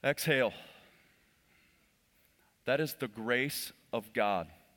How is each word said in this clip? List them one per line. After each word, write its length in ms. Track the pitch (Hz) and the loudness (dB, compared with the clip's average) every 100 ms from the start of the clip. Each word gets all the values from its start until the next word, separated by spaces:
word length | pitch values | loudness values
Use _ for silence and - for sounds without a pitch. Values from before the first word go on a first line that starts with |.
Exhale. 520 | 131 147 - 139 117 - - - - _ _ _ _ _ _ _ _ _ _ _ _ _ _ _ _ _ | 0 0 2 4 2 -2 -18 -20 -20 _ _ _ _ _ _ _ _ _ _ _ _ _ _ _ _ _
That 160 | - 139 | -2 0
is 160 | 156 - | 0 -4
the 140 | 127 | -8
grace 640 | 107 113 123 139 - - - _ | -6 0 0 0 -4 -10 -14 _
of 220 | 113 104 | -6 -4
God. 360 | - 104 98 82 - _ | 0 2 2 -2 -12 _